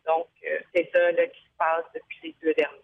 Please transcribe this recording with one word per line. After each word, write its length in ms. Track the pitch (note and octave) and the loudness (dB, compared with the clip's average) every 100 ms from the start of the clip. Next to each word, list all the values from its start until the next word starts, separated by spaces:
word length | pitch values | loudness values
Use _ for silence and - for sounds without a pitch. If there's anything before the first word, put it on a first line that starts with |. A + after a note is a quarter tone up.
| E3 | -2
Donc, 220 | D#3+ E3+ _ | -2 -2 _
euh, 120 | D#3 D3+ - | -6 -6 -2
c'est 140 | F3 E3 | -2 2
ça, 200 | F3 F3 | 2 4
là, 140 | E3+ E3+ | 2 -2
qui 160 | - | -6
se 140 | _ _ | _ _
passe 260 | D#3+ E3 E3 | -2 -2 -6
depuis 240 | D#3+ - - E3 | -16 -16 -16 -16
les 80 | - | -4
deux 120 | D#3+ | 0
derniers 180 | D#3 D3 - | 0 -2 -6